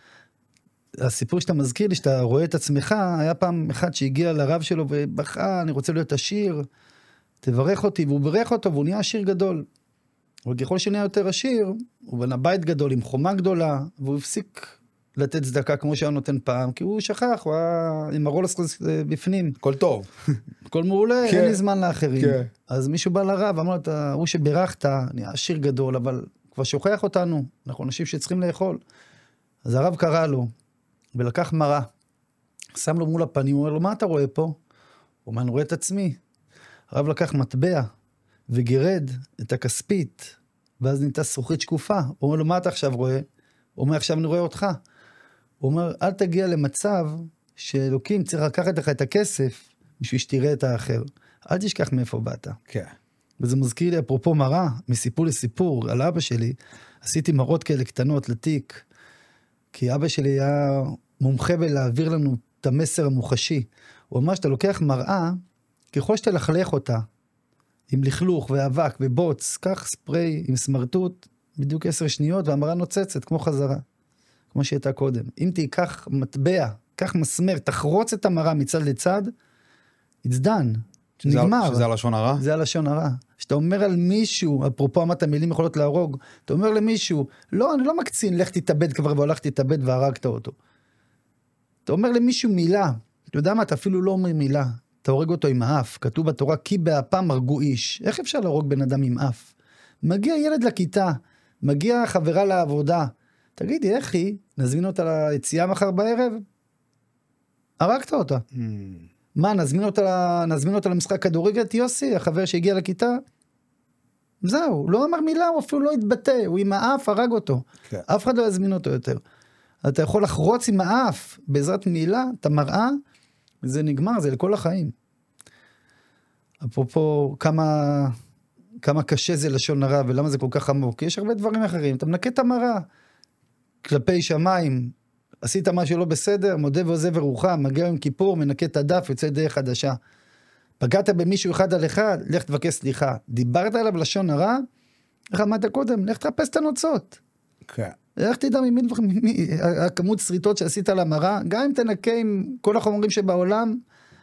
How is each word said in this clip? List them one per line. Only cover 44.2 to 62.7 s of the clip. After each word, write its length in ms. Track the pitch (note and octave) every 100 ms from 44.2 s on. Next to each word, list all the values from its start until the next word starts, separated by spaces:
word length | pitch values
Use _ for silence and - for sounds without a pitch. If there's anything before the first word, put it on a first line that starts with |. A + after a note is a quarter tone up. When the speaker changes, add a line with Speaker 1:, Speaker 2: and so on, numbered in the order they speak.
| D#3+
Speaker 1:
רואה 140 | E3+
אותך." 260 | E3+ - G3+ D3+ _ _ - - - _ _ _
הוא 120 | C3+
אומר, 220 | D#3 E3+ -
"אל 80 | F3
תגיע 360 | F#3+ G3 E3+ F#3+
למצב 600 | E3+ C#3+ - G3+ G3 D#3+ D#3+ E3 _ _ -
שאלוקים 680 | - C#3 C3+ C3 - G#3
צריך 180 | F3+ E3
לקחת 360 | D3+ - F3 E3
לך 100 | D3+
את 120 | C3+
הכסף 680 | C3+ G#3 G#3 - C3 - - _ _ _
בשביל 180 | A#2 B2+
שתראה 340 | - C3+ C#3
את 120 | C#3+
האחר. 380 | C3+ A#2+ - A#2 C#3 - _ _ -
אל 80 | F3+
תשכח 340 | G3+ - F3+
מאיפה 280 | B2+ A#2+ A2+
באת." 280 | A2+ A#2+ - A2
Speaker 2:
כן. 200 | _ - F#2 - _ _ _ _
Speaker 1:
וזה 160 | A#2+ C3
מזכיר 340 | C3 A2+ F3
לי, 80 | E3+
אפרופו 360 | A#2+ C3 E3+
מראה, 340 | D#3 C3 D#3+ F3+ A#2+ -
מסיפור 380 | A#2+ B2+ A#2+ D#3+
לסיפור, 640 | - B2 - F#3 C3 A#2
על 120 | A2+
אבא 180 | D3+ E3
שלי, 320 | C#3+ A#2 A2+ C3 - - - _
עשיתי 320 | - D#3+ -
מראות 320 | D3 B2+ D#3+
כאלה 200 | - C#3+
קטנות 440 | B2+ - B2+ D3 -
לתיק, 540 | A#2 - D#3 - - _ _ - - _ _ _ _ _
כי 220 | - B2
אבא 140 | B2 D#3
שלי 220 | - C#3
היה 520 | C#3 C3+ C#3+ C#3+ C#3 C3+ D3 _ _
מומחה 360 | C3+ C3 - F3
בלהעביר 520 | E3 C#3+ B2+ A#2 D#3+
לנו 280 | D#3+ C#3+ B2 - _
את 60 |
המסר 400 | A#2+